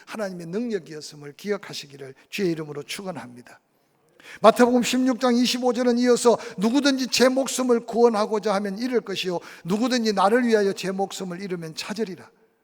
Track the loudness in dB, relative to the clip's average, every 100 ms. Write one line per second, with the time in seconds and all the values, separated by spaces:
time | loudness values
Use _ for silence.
0 | -14 -8 -8 -8 -8 -6 -4 -6 -8 -16
1 | -16 -16 -18 -10 -6 -6 -6 -14 -14 -16
2 | -18 -18 _ -2 -2 -2 -6 -10 -10 -10
3 | -10 -10 -14 -18 -20 -20 _ _ _ _
4 | _ _ -20 2 4 6 6 4 2 0
5 | 0 2 2 2 2 0 0 0 0 2
6 | 4 4 4 4 0 -2 0 2 2 2
7 | 0 2 4 2 -2 -2 2 0 0 4
8 | 4 4 0 -2 0 -2 -2 -6 -2 -2
9 | -4 -6 -4 -6 -8 -10 -4 0 0 0
10 | 0 2 4 4 4 4 2 -2 -6 -4
11 | -6 -6 -10 -10 -8 -8 -10 -10 -8 -6
12 | -6 -8 -18 _ _ _